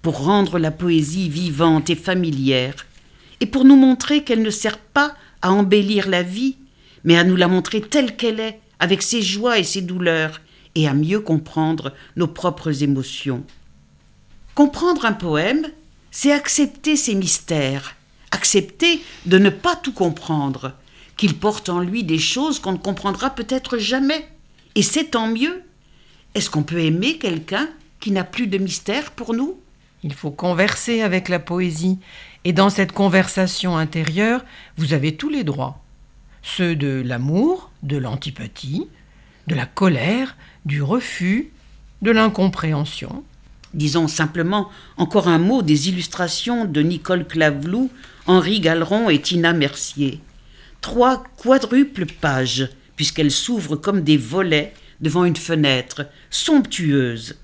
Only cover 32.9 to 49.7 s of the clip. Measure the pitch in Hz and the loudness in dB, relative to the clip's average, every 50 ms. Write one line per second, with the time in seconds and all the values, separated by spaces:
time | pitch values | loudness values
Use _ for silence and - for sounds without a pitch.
32.9 | - - 196 196 170 190 180 - - 196 190 185 - - - 180 175 160 160 156 | 0 0 2 4 4 4 2 2 0 -2 -2 -2 -2 -4 -2 -2 0 0 -2 -2
33.9 | 156 165 160 156 156 185 208 226 240 254 247 - - - - - - - 160 135 | -2 -4 -4 -2 0 0 2 2 0 -2 -4 -10 -20 -20 -20 -16 -6 -4 -2 0
34.9 | 160 143 131 156 156 - 285 294 294 285 214 147 139 139 131 131 135 - - - | 0 0 0 -2 -4 -4 -6 -4 -4 -2 -2 -4 -4 -4 -6 -8 -10 -14 -20 -20
35.9 | - _ - _ _ - - - - - - - - - 185 170 165 147 143 143 | -20 _ -20 _ _ -20 -20 -20 -20 -18 -12 -10 -4 -2 -2 -2 0 0 -2 -2
36.9 | 135 131 127 123 127 120 127 139 160 185 247 330 370 370 - - - _ - 139 | -2 -2 -4 -4 -4 -4 -2 0 0 2 2 2 0 -2 -6 -16 -20 _ -8 -6
37.9 | 143 143 127 117 110 135 - 147 - - 117 110 - - - 131 143 208 359 - | -4 -4 -4 -4 -6 -6 -8 -10 -12 -12 -12 -14 -12 -14 -10 -6 -6 -6 -6 -8
38.9 | - - - - - - - - _ _ _ - 165 135 123 - - - 196 185 | -12 -20 -20 -20 -20 -20 -20 -20 _ _ _ -4 -4 -4 -4 -6 -4 0 2 2
39.9 | 160 123 113 165 214 247 262 262 - - - - - - - 143 147 147 143 135 | 2 2 0 0 0 -2 -2 -6 -8 -18 -20 -20 -20 -12 -6 -4 -4 -2 -2 0
40.9 | 202 254 247 - - - 180 180 202 247 311 - - - - - - - - - | -2 -2 -2 -4 -8 -4 -2 0 0 0 -2 -6 -12 -20 -20 -20 -20 -20 -20 -20
41.9 | - - 202 220 233 220 220 220 214 - 190 196 185 - - 160 156 143 151 156 | -14 -2 2 4 4 4 4 2 2 2 0 0 0 0 -2 -2 0 -2 -2 -4
42.9 | - - - - - 277 294 - - - - - - - - - - - 147 147 | -6 -10 -10 -10 -12 -12 -14 -16 -20 -20 -20 -20 -20 -20 -20 -10 -4 -2 0 2
43.9 | 139 170 165 151 - - 160 156 160 175 160 175 202 214 196 - - - - - | 2 2 0 0 0 0 -2 0 0 -2 -2 0 0 -2 -2 -4 -10 -20 -20 -20
44.9 | - - 180 - - 214 - 175 170 160 170 196 254 262 196 147 151 147 139 185 | -2 -2 -2 2 2 2 4 4 4 4 4 4 2 2 4 4 2 2 2 0
45.9 | 185 180 170 - - - 180 170 - - - 240 240 240 226 190 147 151 151 165 | -2 -4 -4 -6 -4 -4 -4 -4 -4 -4 -4 -2 -2 -2 -2 -2 0 0 0 0
46.9 | 180 170 - - 185 180 160 - - 160 156 151 143 139 143 170 185 233 262 254 | 0 -4 -2 -2 -2 -2 -2 -4 -2 2 2 2 2 0 -4 -4 -2 -2 -2 -2
47.9 | - - - - - - - - 180 185 147 170 214 214 165 160 165 165 165 160 | -4 -12 -20 -20 -20 -10 2 4 4 4 6 4 0 2 2 2 2 2 0 0
48.9 | 202 220 233 214 151 143 151 - 180 175 165 170 170 165 147 139 | 0 0 2 2 2 2 0 0 0 2 2 2 2 2 0 -2